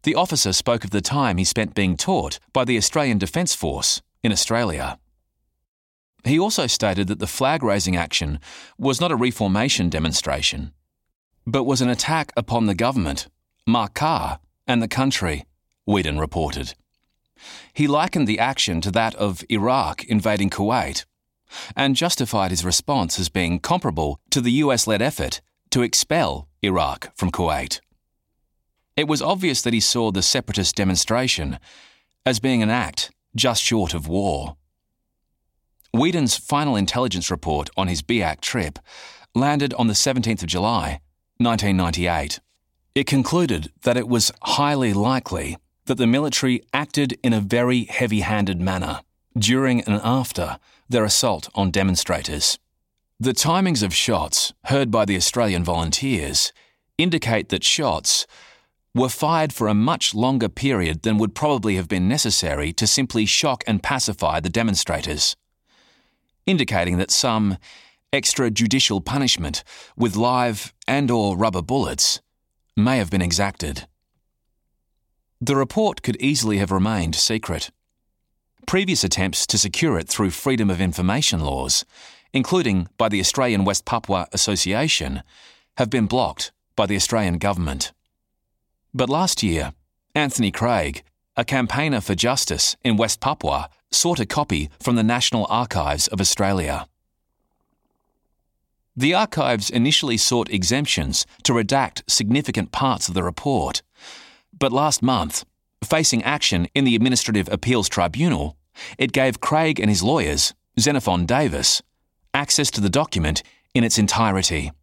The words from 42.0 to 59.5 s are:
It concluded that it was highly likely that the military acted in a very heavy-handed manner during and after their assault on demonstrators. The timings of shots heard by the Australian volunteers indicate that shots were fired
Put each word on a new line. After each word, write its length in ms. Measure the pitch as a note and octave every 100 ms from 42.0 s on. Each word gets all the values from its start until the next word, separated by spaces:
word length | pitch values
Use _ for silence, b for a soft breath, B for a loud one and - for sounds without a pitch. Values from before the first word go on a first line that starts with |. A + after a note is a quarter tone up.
| F2 E2 C#2+ - _ _ _ _ _
It 120 | C#3 C3+
concluded 640 | C#3 - E3+ E3 F2 D2+ _
that 140 | - A#2+
it 120 | A2+
was 240 | A#2+ - -
highly 500 | - - C#3+ D3 B2
likely 640 | G2+ G#2+ C3 - F2+ - - _ _ -
that 100 | B2+
the 100 | A#2
military 560 | C3 D3+ - C3 A#2+ _
acted 460 | C3+ D3+ - C3+ A#2
in 100 | B2
a 80 | A2
very 440 | G2+ A#2+ B2 B2+
heavy-handed 760 | A2 - B2 G#2+ F#2+ G#2+ G2 F2
manner 400 | F#2 F#2 E2 - _ _ _ A#2
during 420 | G#2 B2+ C3+ A#2+
and 180 | A2 G#2
after 540 | A2+ C3 A#2+ - E2+ - b b b
their 160 | A#2+
assault 440 | G#2+ - B2 F2 -
on 160 | - F#2+
demonstrators. 880 | F#2+ F#2+ F2+ - E2+ - D3 - - _ _ _ _ _ _
The 160 | B2
timings 480 | B2 D3+ F3+ F#3+ C3+
of 120 | G2+
shots 580 | - - G2 D2+ - - -
heard 260 | - C#3 B2+
by 140 | A2
the 120 | G2+ F#2+
Australian 480 | - B2 A2+ F2+
volunteers 880 | F2 E2+ E2 D#2 C3+ G#2+ C#2+ C#2 - b b b b -
indicate 500 | F3 E3 A#2 A2 -
that 160 | F#2
shots 640 | - - C#3 D#2 - - - B B B B B _
were 140 | A#2+ B2+
fired 440 | - D3+ E3 D#3